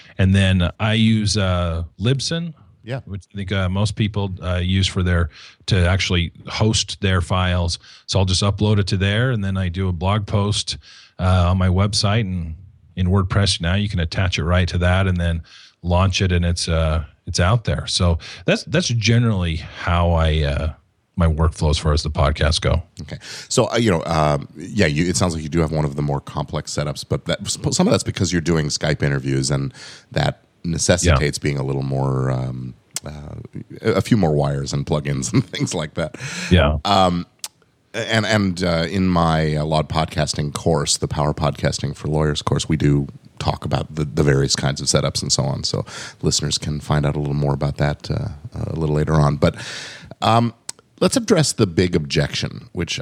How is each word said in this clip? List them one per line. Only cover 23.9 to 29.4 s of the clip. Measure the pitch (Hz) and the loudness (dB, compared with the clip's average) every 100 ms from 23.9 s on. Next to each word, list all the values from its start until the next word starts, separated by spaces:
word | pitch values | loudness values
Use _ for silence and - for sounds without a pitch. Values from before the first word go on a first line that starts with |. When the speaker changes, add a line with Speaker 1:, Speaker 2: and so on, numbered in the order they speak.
Speaker 2:
know, | 82 - | 2 0
um, | 80 76 73 - - | 2 2 2 -4 -14
yeah, | 90 101 82 | -6 2 2
you, | 73 87 | 2 0
it | 92 | 2
sounds | 95 80 | 0 -2
like | |
you | 76 | -2
do | 82 | 0
have | 78 | 0
one | 78 76 | 0 -2
of | 69 | -2
the | |
more | 73 71 | -2 -4
complex | - 76 73 80 - | -4 -8 -4 -6 -6
setups, | - 73 69 - | -6 -4 -6 -6
but | 76 - | -6 -2
that, | 82 - | -4 -4
some | - 151 - 185 | -6 -4 0 2
of | |
that's | 101 | 2
because | - - 87 | -2 -4 -2
you're | 87 | 0
doing | 78 80 73 | 0 0 0
Skype | - 76 73 | -2 -2 -2
interviews, | 73 69 67 67 | -2 -2 -2 -2